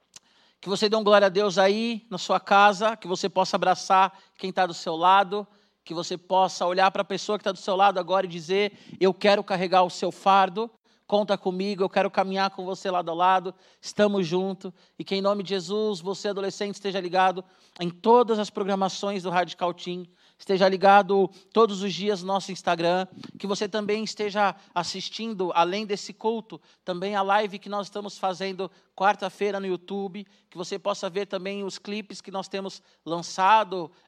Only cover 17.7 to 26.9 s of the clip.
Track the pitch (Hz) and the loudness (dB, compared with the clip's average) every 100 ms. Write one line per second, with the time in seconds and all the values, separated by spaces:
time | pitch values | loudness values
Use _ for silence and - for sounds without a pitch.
17.7 | - 175 175 226 247 220 214 202 - 196 | -8 -8 0 4 6 6 0 -2 -4 -2
18.7 | 196 190 - 202 202 180 180 170 - 175 | -2 -2 -2 -6 -4 -2 0 0 -2 -4
19.7 | 175 - 180 170 _ _ _ - 185 190 | -4 -8 -10 -12 _ _ _ -2 4 4
20.7 | 190 185 202 185 196 185 - _ 220 226 | 6 6 6 6 2 2 -2 _ 2 4
21.7 | 196 202 165 208 190 185 196 - 185 190 | 2 -4 -2 -2 -2 -2 -4 -4 -6 -2
22.7 | 170 170 185 185 - - - 196 196 208 | 0 2 0 -2 -12 -20 -10 -6 -4 -4
23.7 | 214 202 214 214 - 208 202 196 - _ | -4 -4 -4 -4 -6 -4 0 0 -2 _
24.7 | 180 170 190 - - 226 202 180 170 170 | -6 -6 -8 -10 -10 -8 -6 -2 2 2
25.7 | 202 208 196 - 190 220 226 220 160 _ | 0 -4 -6 -8 -6 -4 -4 -8 -18 _
26.7 | _ - | _ -10